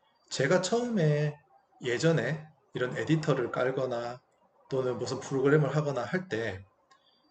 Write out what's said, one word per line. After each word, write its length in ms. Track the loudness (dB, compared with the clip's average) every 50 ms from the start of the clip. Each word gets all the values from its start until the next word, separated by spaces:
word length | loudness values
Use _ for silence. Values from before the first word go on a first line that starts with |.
| _ _ _ _ _ -10
제가 320 | -2 0 2 4 4 2
처음에 760 | 2 2 0 0 0 0 0 2 2 4 4 2 0 -2 -4 -6 _ _ _ _ _ _ _ -8
예전에 680 | -4 -2 0 2 2 2 2 2 0 -2 -4 -6 -8 -14 _ _ _ _ -6
이런 220 | -4 -4 -4 -4
에디터를 540 | -4 0 2 0 2 2 0 0 0 0 -2
깔거나 720 | -2 0 0 0 0 -2 -2 -2 -4 -4 -6 -8 -10 -12 _ _ _ _ _ _ _ _ _ -6
또는 280 | -4 -2 -2 -2 -2 -4
무슨 200 | -4 -6 -6 -6
프로그램을 560 | -6 -4 -2 2 4 6 6 6 4 4 2
하거나 280 | 0 0 0 -2 -4 -4
할 240 | -2 -4 -4 -4 -4
때 340 | -4 -4 -4 -4 -6 -8 -12 _ _ _ _ _ -20 _ _ _ _ _ _ _